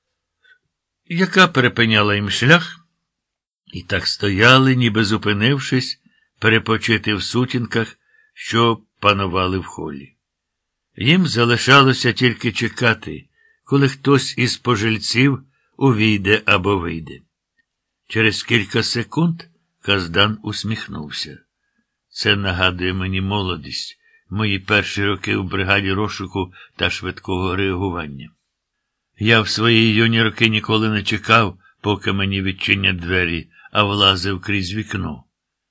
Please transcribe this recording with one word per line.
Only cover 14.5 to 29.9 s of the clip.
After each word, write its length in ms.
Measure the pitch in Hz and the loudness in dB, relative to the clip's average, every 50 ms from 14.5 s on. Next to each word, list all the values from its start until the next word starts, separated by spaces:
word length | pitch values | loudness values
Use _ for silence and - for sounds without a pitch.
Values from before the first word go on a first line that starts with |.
| - | -2
пожильців 880 | - - 123 123 101 104 113 110 - - - - 120 131 143 135 - - _ _ _ _ _ _ | -2 -2 0 0 0 0 0 -2 -2 -4 -2 0 2 2 2 2 0 -6 _ _ _ _ _ _
увійде 640 | - 135 139 120 104 107 110 107 101 95 98 107 110 - | 0 2 2 2 4 2 2 2 2 2 2 2 2 2
або 320 | - 101 98 90 98 101 | 2 0 2 2 0 0
вийде. 440 | 95 85 85 82 82 78 - - - _ _ _ _ _ _ _ _ _ _ _ _ _ _ _ _ _ | 0 -2 -4 -6 -8 -10 -12 -16 -18 _ _ _ _ _ _ _ _ _ _ _ _ _ _ _ _ _
Через 360 | - - 110 113 110 101 - - | -6 -2 0 2 2 0 -2 -2
кілька 400 | - 113 113 98 - - 117 110 | -2 0 0 0 0 -2 -2 -2
секунд 600 | - - 120 113 - - 151 165 175 165 165 - - _ _ _ _ _ _ | -2 -2 -4 -6 -4 -2 0 0 0 0 -4 -10 -20 _ _ _ _ _ _
Каздан 580 | - - 101 98 87 85 82 98 101 107 107 107 - | -4 -2 -2 -2 -2 0 0 2 2 2 0 -4 -8
усміхнувся. 960 | 101 101 - - 104 110 - - - 95 78 76 71 - - - 78 69 - _ _ _ _ _ _ _ _ _ _ _ _ _ _ | -8 -8 -6 -6 -6 -6 -6 -8 -10 -12 -12 -12 -10 -10 -10 -10 -10 -14 -18 _ _ _ _ _ _ _ _ _ _ _ _ _ _
«Це 260 | _ - - 107 104 | _ -4 0 0 0
нагадує 580 | 101 98 98 90 87 92 92 90 87 90 92 92 | 0 0 -2 -2 0 0 -2 -2 -2 -4 -4 -4
мені 280 | 95 92 95 95 92 | -4 -4 -4 -4 -2
молодість, 800 | 95 98 101 104 95 92 90 82 69 - - - - - - _ _ _ _ _ _ _ | -2 -2 -2 -2 -2 -4 -6 -8 -10 -12 -12 -12 -12 -14 -18 _ _ _ _ _ _ _
мої 300 | 92 104 110 104 98 95 | -6 -4 -2 -2 -2 -4
перші 460 | 92 - 107 104 95 - - 101 101 | -2 0 0 0 0 0 -4 -2 -2
роки 320 | 101 101 95 - 107 104 | -2 -2 -4 -4 -4 -4
в 60 | 104 98 | -4 -4
бригаді 500 | 92 98 98 95 92 101 101 98 95 95 | -4 -4 -4 -2 0 0 0 0 0 -2
розшуку 600 | 98 107 104 - - 98 92 - 98 92 92 - - - - _ | -2 -2 -4 -6 -8 -10 -6 -6 -6 -6 -6 -8 -16 -20 -20 _
та 140 | - 98 95 | -4 -4 -4
швидкого 640 | - - - 92 90 - - - 95 90 92 92 90 | -4 -6 -8 -8 -10 -10 -6 -6 -4 -2 -2 -2 -2
реагування. 720 | 95 98 98 92 90 98 95 85 87 80 73 71 67 69 - _ _ _ _ _ _ _ _ _ _ _ _ _ _ _ _ _ - | -2 -2 -2 -2 -2 -4 -4 -4 -6 -8 -10 -12 -16 -18 -20 _ _ _ _ _ _ _ _ _ _ _ _ _ _ _ _ _ -4
Я 220 | 101 110 117 113 | 0 2 4 4
в 80 | 104 95 | 2 0
свої 440 | - - 110 117 117 113 113 113 | -2 0 2 2 4 4 4 4